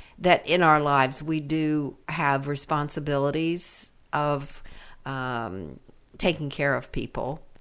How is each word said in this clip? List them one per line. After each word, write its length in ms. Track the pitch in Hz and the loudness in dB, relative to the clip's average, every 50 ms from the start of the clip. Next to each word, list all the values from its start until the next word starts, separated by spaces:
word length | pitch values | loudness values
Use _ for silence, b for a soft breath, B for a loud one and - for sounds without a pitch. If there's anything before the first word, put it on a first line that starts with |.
| B B B | B B B
that 300 | - 170 180 165 - - 143 | 0 4 4 4 4 4 2
in 140 | 170 180 170 | 4 6 6
our 160 | 156 151 151 | 6 6 6
lives 420 | 147 143 143 135 131 131 135 - | 4 4 4 4 4 4 0 -4
we 200 | 147 160 160 156 | -4 -2 -2 -2
do 560 | 143 147 160 160 156 151 151 151 143 135 - - _ | -2 -2 -2 0 2 2 0 0 -2 -4 -8 -10 _
have 400 | - 156 165 151 143 139 135 139 | -8 -4 0 2 2 2 0 0
responsibilities 1400 | 143 143 139 - - 156 147 147 147 - 151 143 147 143 139 139 143 143 160 165 165 175 175 - - - - - - - - - _ - | -4 -6 -6 -4 -2 -2 -2 -2 -2 -4 -4 -2 -2 -2 0 0 0 0 -2 -2 -2 0 0 0 0 0 -2 -4 -8 -14 -20 -12 _ -2
of, 500 | 147 147 147 143 139 147 - - - B B B B B B B B - | -2 0 0 -2 -2 -4 -8 -12 -14 B B B B B B B B -12
um, 760 | 131 135 131 127 127 123 117 117 95 92 95 82 71 64 - - - - - _ _ - | -8 -8 -6 -6 -4 -4 -4 -6 -6 -8 -8 -10 -12 -14 -18 -20 -20 -20 -20 _ _ -6
taking 320 | - - 180 165 156 147 139 | 0 0 0 0 0 -4 -6
care 260 | - - 143 143 127 | -4 0 0 0 0
of 180 | 123 - - - | 0 -4 -4 -6
people 500 | 127 113 - - 113 113 127 156 - - - - - | -6 -6 -6 -6 -6 -6 -6 -6 -8 -12 -18 -20 -14